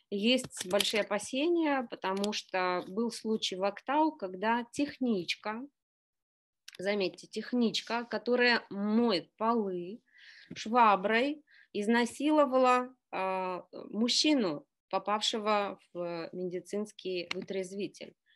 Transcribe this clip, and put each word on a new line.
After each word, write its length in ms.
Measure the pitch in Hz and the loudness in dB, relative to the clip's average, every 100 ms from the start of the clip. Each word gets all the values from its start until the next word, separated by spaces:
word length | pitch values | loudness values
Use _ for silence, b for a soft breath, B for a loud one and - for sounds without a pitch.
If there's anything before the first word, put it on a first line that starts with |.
| - | -8
есть 560 | 202 220 254 254 - 180 | -2 2 2 0 -10 -2
большие 320 | 202 - 214 | 0 2 0
опасения, 840 | 196 202 - 262 330 339 311 269 240 | 0 -2 -4 -2 0 2 0 0 -4
потому 420 | - 190 196 202 | -6 -4 -2 -2
что 500 | 214 - 185 185 180 170 | -4 -4 -2 0 -2 -4
был 220 | 190 233 | -4 -4
случай 460 | - 220 220 - 185 | -4 -4 -4 -4 -2
в 80 | |
Актау, 480 | 196 202 - 294 311 | -4 -4 -2 2 2
когда 520 | 302 185 185 214 233 233 | 0 -10 -4 0 0 -2
техничка, 880 | - 285 - 254 202 160 - 214 226 277 _ _ _ _ _ _ _ _ _ - - | -4 -4 -2 0 0 -2 -6 -6 -8 -12 _ _ _ _ _ _ _ _ _ -20 -6
заметьте, 480 | 190 208 185 - - | -2 0 0 -4 -12
техничка, 800 | 220 220 247 226 160 - 233 | -10 -4 0 2 0 -4 -4
которая 600 | 240 214 240 247 240 226 - | -4 -4 0 4 4 4 0
моет 580 | 196 208 220 240 180 - - | -4 0 2 4 2 -2 -4
полы, 640 | 220 233 196 180 175 226 _ B B B B | 0 2 0 -4 -6 -12 _ B B B B
шваброй 920 | - 220 240 226 190 202 226 277 302 _ b b | -12 0 6 6 6 4 2 2 -2 _ b b
изнасиловала, 1200 | 202 208 233 233 - 285 302 277 262 254 247 254 - - | -4 2 4 2 0 2 4 4 4 6 4 2 -12 -10
а, 560 | 180 190 185 185 180 - - - | -4 -2 -2 -4 -6 -10 -16 -8
мужчину, 760 | 208 240 - 311 285 190 151 - _ - | -2 2 4 4 4 2 -2 -8 _ -6
попавшего 920 | 190 190 214 - 226 208 208 202 196 _ | -4 -2 -2 -2 -2 0 0 0 -6 _
в 380 | 175 175 170 165 | -8 -6 -6 -8
медицинский 960 | 180 185 180 180 202 208 - 190 180 170 | -6 -6 -6 -6 -6 -6 -10 -8 -6 -6
вытрезвитель. 800 | 185 - 190 185 196 185 - - _ _ | -8 -6 -6 -6 -8 -10 -10 -18 _ _